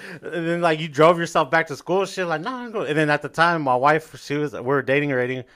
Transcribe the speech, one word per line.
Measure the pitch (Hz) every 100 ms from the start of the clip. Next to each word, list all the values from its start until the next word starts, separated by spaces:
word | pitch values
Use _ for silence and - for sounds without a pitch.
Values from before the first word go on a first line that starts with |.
| 190 165
And | - 170 165
then, | 170
like, | 170 156
you | 165
drove | 135 160 170
yourself | 165 170 139
back | 165 165
to |
school | 131 - 190
and | 190
shit. | 196
Like, | 175 156
"No, | 214
I'm | 247 240
gonna | 214
go." | 135
And | 151
then | 151
at | 147
the | 139
time, | - 170 165
my | 135
wife, | 123 143 156 - 127
she | - 147
was, | 147
we | 90
were | 120 139
dating | 120 143 147
already. | 127 123 127 -